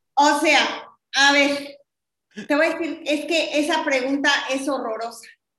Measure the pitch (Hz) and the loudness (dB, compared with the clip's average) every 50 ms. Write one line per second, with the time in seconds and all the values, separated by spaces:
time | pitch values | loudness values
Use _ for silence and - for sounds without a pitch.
0 | _ _ - - 285 294 294 294 311 320 294 254 226 - - - - - - _ | _ _ 0 2 4 4 4 2 2 4 4 4 2 0 -4 -8 -12 -16 -20 _
1 | _ _ - 254 277 277 277 285 285 285 285 285 285 - - - _ _ _ _ | _ _ 0 2 4 4 6 4 4 2 0 -2 -6 -10 -16 -20 _ _ _ _
2 | _ _ _ _ _ _ _ 214 202 - 302 294 320 339 320 320 339 302 285 - | _ _ _ _ _ _ _ -10 -4 -2 0 2 2 2 0 -2 -4 -6 -6 -6
3 | - 294 302 294 294 - 330 320 294 - - 294 294 311 330 320 320 311 269 262 | -4 -4 -4 -2 -2 -2 -2 -2 -2 0 0 -2 0 0 0 -2 0 0 -2 -2
4 | 247 269 277 285 277 294 277 277 - - 262 277 269 294 277 262 233 233 220 220 | 0 -2 -2 0 2 2 0 0 0 -2 -4 -4 -4 -4 -4 -4 -4 -6 -6 -6
5 | 226 233 233 - - - - _ _ _ _ | -8 -10 -12 -14 -20 -20 -20 _ _ _ _